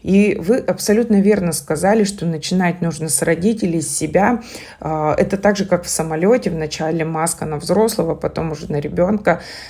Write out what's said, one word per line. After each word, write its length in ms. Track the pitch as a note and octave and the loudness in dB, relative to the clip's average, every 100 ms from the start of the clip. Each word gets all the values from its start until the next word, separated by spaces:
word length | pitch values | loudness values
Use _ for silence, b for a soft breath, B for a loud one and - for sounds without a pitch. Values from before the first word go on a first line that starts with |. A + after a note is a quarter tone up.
И 340 | - G3 G#3 - | 2 4 4 2
вы 180 | E3+ C4 | 2 2
абсолютно 640 | - F3+ - G#3+ A#3 G3+ | 0 -2 2 2 4 4
верно 320 | G3+ G3 F3 | 4 2 0
сказали, 520 | D#3 - D#3 F#3+ A3 | -2 -4 0 2 2
что 200 | G3+ - | 2 -2
начинать 560 | E3+ D#3+ - F#3 F3 E3+ | -4 -4 -2 0 0 0
нужно 280 | E3+ D3+ D#3+ | -4 -4 -4
с 140 | - | 0
родителей, 580 | E3 E3 G3+ A3 F#3 E3 | 0 2 2 0 0 -2
с 80 | D3 | -2
себя. 540 | - D#3 F3 G#3+ A#3 B B B B | -4 0 2 2 0 B B B B
А, 360 | D#3 D#3 D3+ - | -6 -2 0 2
это 180 | F#3+ G3 | 0 2
так 200 | G3+ G3 | 2 2
же, 80 | |
как 180 | G3 F3 | 0 -2
в 40 | - | -2
самолёте. 600 | - D#3+ D#3+ F#3 B3 G#3+ | -4 -4 0 2 2 2
Вначале 540 | E3 D#3 - D#3+ E3 | -4 -4 -4 -2 -2
маска 400 | D#3+ D#3+ E3+ - | -2 -2 -2 -2
на 120 | D#3 D3 | -6 -4
взрослого, 560 | F3 F#3+ A3 A3 E3 | 0 2 2 0 -2
потом 380 | D#3 D3+ D#3 D#3+ | -2 -4 -4 -4
уже 180 | D#3 F3 | -6 -6
на 80 | D3 | -4
ребёнка. 600 | C#3+ E3+ F3+ G#3 - D#3+ B B | -2 0 0 2 0 -2 B B